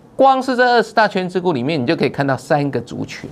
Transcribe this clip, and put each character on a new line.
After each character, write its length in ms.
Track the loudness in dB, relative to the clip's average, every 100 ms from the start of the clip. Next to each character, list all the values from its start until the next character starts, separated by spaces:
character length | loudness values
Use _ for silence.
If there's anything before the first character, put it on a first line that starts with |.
| -10 2
光 260 | 4 4
是 140 | 0 2
这 120 | 4
二 140 | 4
十 120 | 2
大 140 | 2 2
全 220 | 0 -4
指 100 | -2
股 140 | -2
里 80 | -2
面， 180 | -2 -2
你 60 | -2
就 100 | 0
可 80 | -2
以 40 |
看 160 | -2 -2
到 100 | -4
三 340 | 0 0 0
个 100 | -4
族 240 | -8 -10 -10
群 240 | -12 -16